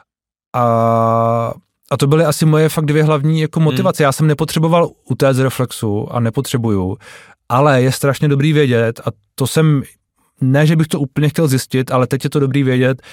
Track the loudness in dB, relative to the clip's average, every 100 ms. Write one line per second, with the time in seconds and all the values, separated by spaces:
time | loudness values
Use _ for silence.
0 | _ _ _ _ _ -2 0 2 2 2
1 | 2 2 0 -2 -4 -8 _ _ -8 -2
2 | 2 2 2 0 2 2 0 0 -2 0
3 | 2 0 0 -2 -2 0 0 0 -2 0
4 | 0 2 0 0 -2 -2 0 2 0 -4
5 | -8 0 2 2 0 -2 -6 -4 -4 -4
6 | -4 -4 -2 -2 -4 -2 0 0 -2 -6
7 | -12 -20 -20 _ -4 0 2 4 2 0
8 | -2 -2 0 0 2 2 2 2 0 -4
9 | -8 -10 _ -6 -2 2 2 2 -2 -14
10 | _ _ _ -4 0 2 4 2 0 -2
11 | -4 -2 -2 0 0 0 -2 -4 -2 -2
12 | 0 -2 -4 -2 -2 0 0 2 0 -2
13 | -8